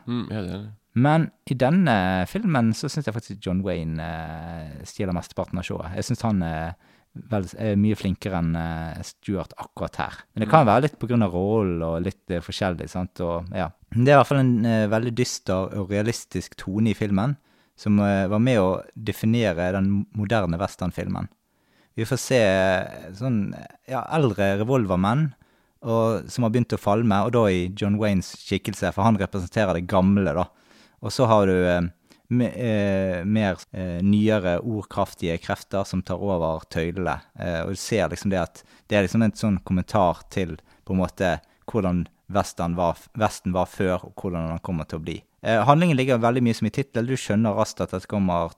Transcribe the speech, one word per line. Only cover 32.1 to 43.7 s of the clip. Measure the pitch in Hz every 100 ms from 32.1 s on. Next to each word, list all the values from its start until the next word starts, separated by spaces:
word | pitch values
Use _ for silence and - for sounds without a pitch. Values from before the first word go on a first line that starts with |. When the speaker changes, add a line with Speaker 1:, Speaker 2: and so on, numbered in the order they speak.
| _ -
Speaker 2:
me-, | 123 117
eh, | 95 120 107 101 95 95 90
mer, | 92 110 101 85 -
eh, | 98 92 87
nyere, | 98 104 107 107 90 87
ordkraftige | 120 107 - - 98 - 87 85
krefter | - 101 - 98 98
som | 92
tar | - 87
over | 101 90 80 80 -
tøylene. | 87 82 92 85 71 - -
Eh, | 90 82
og | 87
du | 98
ser | - 113 82
liksom | 85 101
det | 95
at | 82 - - _ -
det | 104
er | 92
liksom | 117
en | 110
sånn | - 110 92
kommentar | - 92 - 107 87 80 -
til, | - 85 78 _ _
på | -
en | 92
måte, | 90 - 92 78 _ _ -
hvordan | 117 95 87 82 _ -
Vesten | 98 - - 85 87
var | 87
f-, | 82 - -
Vesten | 104 - 95
var | 92
før, | 87